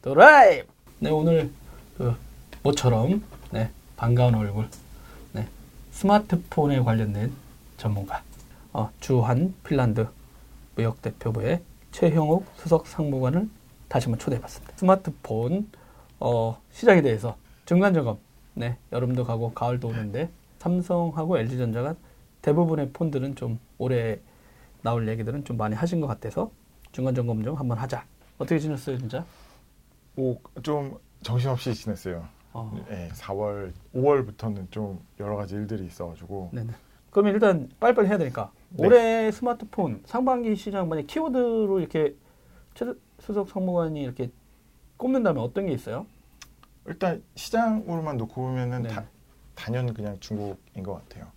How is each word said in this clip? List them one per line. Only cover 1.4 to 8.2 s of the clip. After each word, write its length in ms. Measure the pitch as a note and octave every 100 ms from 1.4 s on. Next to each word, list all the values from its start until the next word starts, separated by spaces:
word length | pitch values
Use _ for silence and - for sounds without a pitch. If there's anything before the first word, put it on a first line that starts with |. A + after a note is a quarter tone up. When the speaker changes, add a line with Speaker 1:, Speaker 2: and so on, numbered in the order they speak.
| B2+ - - - - -
Speaker 1:
그 180 | B2+ A#2+ - - - -
모처럼, 600 | C#3 C#3+ B2+ A2 B2+ G3+ - - -
네, 200 | A2 A2+ - - -
반가운 380 | A#2 A#2+ B2
얼굴, 340 | A2+ G#2 G2+ A2+ - - - - - -
네, 140 | G#2+ A2+ - - - -
스마트폰에 880 | - G3 G#3 G#3 E3+ - - C#3+ C#3
관련된 520 | A#2+ A2 G#2+ G#2 A#2+ - - - - -
전문가, 460 | A2+ G2+ G2+ -